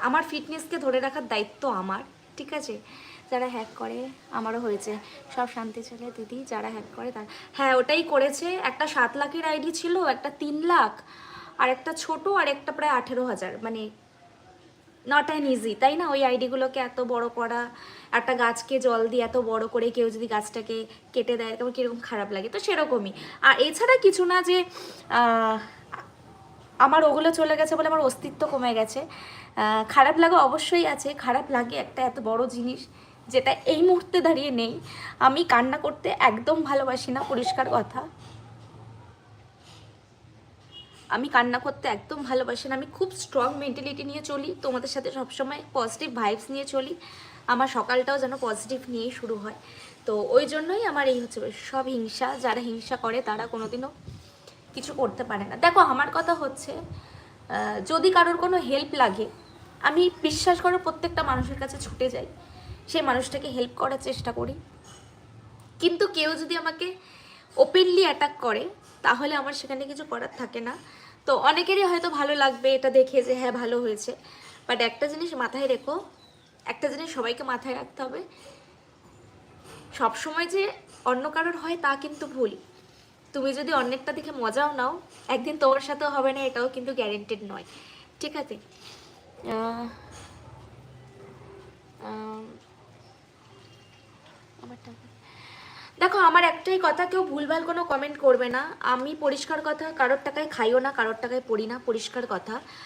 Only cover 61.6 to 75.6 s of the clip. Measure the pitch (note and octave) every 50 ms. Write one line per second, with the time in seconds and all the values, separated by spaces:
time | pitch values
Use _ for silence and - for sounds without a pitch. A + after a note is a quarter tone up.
61.6 | C4+ C4+ F3+ - - - - - B3+ B3+ - - - - - - - - - -
62.6 | - - - - - - - D#4+ C#4+ C4+ A#3+ B3+ B3+ - - C4+ C#4+ C#4+ B3 B3+
63.6 | B3 A#3+ - - - C4 C4+ C4 - C4 C4 - - A#3+ A#3 A#3 A#3+ A#3+ C#4+ E4
64.6 | - - - - - - - - - - - - - - - - - - - -
65.6 | - - - - D#4+ F4 E4+ E4+ G#4 F#4+ - D#4+ D4+ D#4 D#4+ D#4+ D#4+ D4 E4+ E4
66.6 | D#4+ D#4+ D#4 E4 F4 F#4 F#4 - - - - - - - - - - - - -
67.6 | - - - F#4 F#4 F4+ F4+ F#4+ F#4 D#4 C#4+ - D4 - - - - A#3+ G#3 A3+
68.6 | D4 F#4 - - - - - - - - B3 A#3+ C#4+ C#4+ D4+ C#4+ C4+ C#4 C#4 -
69.6 | - - C4+ C4 C#4 C4+ C#4+ C#4+ D4+ - A#3+ A#3 - - - - B3 - - A#3
70.6 | A3+ A#3+ D4 F#4 - - - - - - - - _ C#4+ C4 - - C#4+ D#4+ E4+
71.6 | F4 F#4 G4 G4 G4 F4 F4 E4+ F4 F4 C#4 C#4+ C#4+ C#4+ D4 C#4+ C#4 C4+ A#3+ B3
72.6 | B3+ C4 C4+ C4 C4+ C4 C4 C4 C4 - C4+ C4 A#3+ B3 B3+ B3+ B3+ B3 A#3 A#3+
73.6 | A#3+ A3+ A#3+ A#3+ B3 A3 G#3+ G#3+ - B3 B3+ - - - - - - - - -
74.6 | - - B3 A3+ A#3 A3+ A#3 - C#4+ D4 D4+ D#4 E4+ E4+ D#4+ B3+ A#3+ A3 B3+ C4+